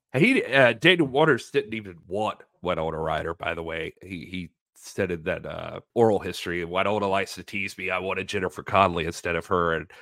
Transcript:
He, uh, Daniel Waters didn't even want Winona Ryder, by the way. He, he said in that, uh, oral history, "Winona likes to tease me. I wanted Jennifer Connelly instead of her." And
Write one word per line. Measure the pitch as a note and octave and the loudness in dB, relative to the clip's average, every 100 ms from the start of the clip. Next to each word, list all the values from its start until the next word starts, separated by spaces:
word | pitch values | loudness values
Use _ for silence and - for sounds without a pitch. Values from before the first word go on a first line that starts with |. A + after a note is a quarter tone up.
| _ B2+ | _ 2
He, | G3+ C4 | 2 2
uh, | - C3+ B2 | 2 6 6
Daniel | A2+ E3 F3+ C#3+ | 6 4 4 2
Waters | B2+ D#3+ A#2+ - | 4 4 2 0
didn't | C#3 A2 A2+ | -4 -4 -8
even | G2 E2+ E2 | -10 -16 -8
want | F#2+ G#2+ - - _ | -4 -2 -4 -14 _
Winona | E2+ E2 D#2+ D#2+ | -2 -2 -2 -2
Ryder, | D#2+ D#2 E2 E2+ | -2 -2 -4 -6
by | E2+ | -6
the | E2 | -4
way. | E2 E2 E2 - | -6 -6 -8 -12
He, | F2+ F#2 A#1+ | -12 -12 -8
he | F#2 F2 _ _ | -8 -10 _ _
said | _ - - F#2+ | _ -10 -4 -2
in | F2 D#2+ | -2 -4
that, | E2+ D2+ | -4 -6
uh, | D#2+ E2 E2 - | -10 -10 -12 -4
oral | A#2+ A2+ G2 | 4 4 4
history, | F#2+ E2+ - F2 E2+ | 0 -6 -6 -4 -2
"Winona | F2+ G2 G#2 G2+ | 0 0 0 0
likes | F#2+ G2 - | 0 -2 -8
to | |
tease | F2 G2+ G2 - | -10 -8 -8 -6
me. | F#2 | -4
I | F#2 | -2
wanted | F#2 F#2 G2 | -2 -4 -2
Jennifer | G2+ F#2 - | -2 -2 -4
Connelly | - G2 F#2+ E2+ D#2+ | 0 4 4 4 -2
instead | - F2+ E2+ | -4 -4 -4
of | - | 0
her." | F#2 E2+ D#2+ | 0 2 0
And | D#2 - | -4 -14